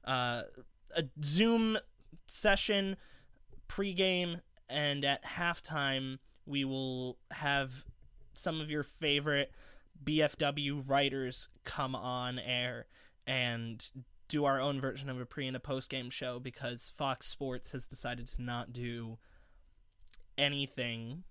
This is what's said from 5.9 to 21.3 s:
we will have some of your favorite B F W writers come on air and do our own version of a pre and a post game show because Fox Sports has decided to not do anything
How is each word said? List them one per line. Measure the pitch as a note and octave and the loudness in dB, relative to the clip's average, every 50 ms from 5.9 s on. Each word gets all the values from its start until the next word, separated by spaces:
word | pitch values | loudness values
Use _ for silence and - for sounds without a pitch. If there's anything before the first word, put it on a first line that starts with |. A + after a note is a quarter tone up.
| C3+ C3+ C3+ C3 C3 C3+ - - - - - | 2 0 0 -2 -6 -8 -12 -18 -20 -20 -12
we | - C#3+ C#3+ C#3 | -4 -2 0 0
will | C3+ C3+ C3+ C3+ C3 B2+ B2+ B2+ B2 B2 - - - | 0 0 0 -2 -2 -2 -2 -2 -4 -4 -8 -12 -12
have | - - D3+ C#3+ C#3+ C#3 C3+ C3 B2+ C3+ - - - - - - - - - - - | -8 -2 0 2 4 4 2 0 -4 -10 -12 -16 -18 -18 -20 -20 -20 -20 -20 -14 -10
some | - - F3+ D#3+ D#3+ | -4 -4 -2 -2 -2
of | D#3 D3+ | -4 -2
your | D3+ D3+ C#3+ | -2 -4 -4
favorite | - - - E3 D3 C#3+ C#3+ C#3+ D#3 D3 C#3 C#3+ - - - - - - - - - _ - C#3 | -4 -8 -2 2 4 4 4 4 4 4 4 2 0 -4 -18 -18 -18 -20 -20 -20 -20 _ -6 -2
B | C#3+ D#3 D#3 D3+ | 2 4 6 6
F | C#3+ - | 4 4
W | - D3+ C#3+ C#3+ D3 C#3+ C#3 C#3+ D3 C3 | 2 0 0 2 0 -2 0 -2 -2 0
writers | C3+ C3+ C#3 C#3+ C#3 C3 C3+ C3 B2 B2+ - - - - - _ | 4 4 6 6 4 2 0 -2 -2 -2 -6 -8 -10 -12 -12 _
come | - - - C#3 C3 C3 | -8 -2 0 0 0 0
on | B2 G2 B2+ B2+ B2+ B2 B2 B2 B2+ | -2 -2 -2 -2 -2 -2 -2 -4 -4
air | - - B2 B2 B2 B2 B2 A#2 A#2+ - - - - - _ _ _ | -2 0 2 2 2 0 -2 -4 -8 -12 -16 -20 -20 -20 _ _ _
and | - C3 C3 B2 B2 A#2 A#2 A#2 A#2 A2+ A2 - - - C3+ B2+ - - - - - | -2 2 2 2 2 0 -2 -4 -4 -6 -6 -8 -10 -10 -14 -16 -16 -20 -20 -10 -2
do | - D3 D3 | 0 4 4
our | C#3 C3+ C3+ | 6 4 4
own | C3 C#3+ C#3+ C3+ | 4 2 2 2
version | B2+ C3+ G#2 C#3 C#3 C#3 | 0 -2 -2 -4 -6 -6
of | B2+ B2+ | -4 -6
a | B2+ | -6
pre | - - - C#3 | -6 -6 -6 -4
and | C3 B2+ | -4 -4
a | B2+ | -6
post | - D3 C3+ C3 B2+ - | -4 -2 -4 -4 -2 -4
game | - C3 B2+ B2 | -6 -6 -6 -6
show | - - C3 B2+ B2 B2 | -6 -4 -4 -4 -4 -4
because | C3 C3 A#2+ - - B2 B2 A#2 - - - | -6 -8 -8 -6 -6 -6 -6 -6 -10 -12 -6
Fox | - D3 C3+ C3 - - | -2 0 0 0 0 -2
Sports | - - - C#3 C3 B2 B2 - - - | -8 -6 -4 -2 -2 -2 -4 -6 -6 -6
has | C3 A#2 | -8 -8
decided | - - - - B2 B2 A#2+ A#2 - | -8 -12 -8 -6 -6 -6 -6 -6 -6
to | - - B2 | -4 -4 -2
not | B2 A#2+ A#2+ A#2+ - A#2+ | -2 -2 -2 -4 -6 -6
do | B2 A#2+ A#2+ A#2+ A#2 A#2 A2+ A2+ A#2 _ - - - - - - - - - _ _ - - _ _ - - - - - - - | -6 -4 -4 -4 -4 -6 -8 -10 -12 _ -20 -20 -20 -20 -20 -20 -20 -20 -20 _ _ -20 -20 _ _ -20 -20 -18 -18 -18 -12 0
anything | - C#3+ C#3+ C#3+ C#3+ C#3 C3+ - - A#2+ A#2+ A#2 A2+ A2+ A#2 C3 E3+ F#3 - | 2 2 2 2 0 -4 -4 -4 -4 -4 -2 -2 -4 -6 -6 -8 -8 -10 -14